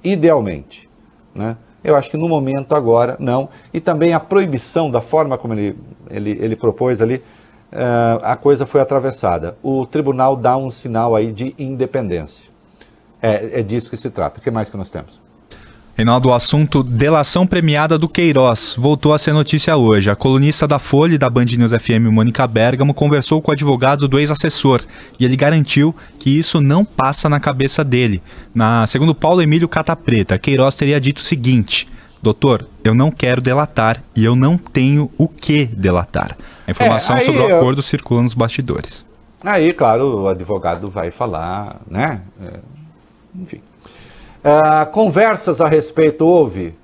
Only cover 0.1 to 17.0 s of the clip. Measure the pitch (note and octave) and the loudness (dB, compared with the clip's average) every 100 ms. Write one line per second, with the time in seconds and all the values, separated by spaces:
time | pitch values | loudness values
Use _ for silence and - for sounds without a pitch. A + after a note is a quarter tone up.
0.1 | G3 D#3+ D3+ G#2 D2+ C#2 - _ _ _ | 2 2 2 0 -8 -14 -20 _ _ _
1.1 | _ _ G2 G#2+ A2+ _ _ - D3 - | _ _ -10 -10 -10 _ _ 0 0 0
2.1 | D3+ E3 D#3+ C3 C#3 C3 D3+ A#2 A#2 A#2+ | -6 -2 -2 -2 -6 -2 -2 2 2 2
3.1 | C3 C3+ B2+ C#3 - _ E3 E3+ D#3 E3+ | -2 -2 -2 -4 -14 _ -6 -4 0 2
4.1 | D#3+ - G3 F#3 C3 - E3 D#3+ A#2+ - | 0 0 0 0 -4 -4 -4 -2 -4 -2
5.1 | D#3 D3 C3 A#2+ A2 G#2 - - - - | -2 0 -4 -6 -4 -6 -8 -18 -20 -14
6.1 | G#2 G#2 G#2+ A2+ A2 A#2 - B2+ A#2 A2+ | -8 -6 -4 -6 -2 -4 -2 -4 0 -2
7.1 | B2+ - _ _ _ _ - B2 A#2+ A#2 | -2 -8 _ _ _ _ -8 -2 0 0
8.1 | A2+ G#2+ B2+ C#3+ C#3+ C3+ C#3+ C3 C#3 C3 | 0 -2 -2 0 0 0 0 0 0 -2
9.1 | B2+ G2+ E2+ E2 G2 C#3 C3+ B2+ D#3 C#3 | -4 -4 -2 -6 -10 -6 -4 -4 -4 -4
10.1 | C3 C3 B2+ B2 B2+ C3+ A#2+ B2+ A2+ A#2 | 0 0 0 0 -2 -4 -10 -6 -4 0
11.1 | A2+ A2+ G#2 C3 - C3+ C3 B2+ C3 G#2+ | 0 -2 -6 -10 -8 -10 -6 -4 -4 -4
12.1 | F2 D2+ - _ _ _ _ - _ _ | -6 -8 -18 _ _ _ _ -20 _ _
13.1 | _ A2+ G#2 A2 B2 G#2 A#2 A2+ A#2 B2+ | _ -2 -2 -4 -6 -4 -6 -6 -12 -10
14.1 | - D#2+ - - A2+ G#2 G2 F#2+ E2+ C2+ | -6 -8 -6 -6 -6 -6 -10 -12 -14 -16
15.1 | _ _ _ _ - - - _ - A2+ | _ _ _ _ -20 -20 -20 _ -4 0
16.1 | B2 B2+ A#2+ - D3+ D3+ C#3 B2+ A#2 | 2 4 2 2 0 2 0 0 0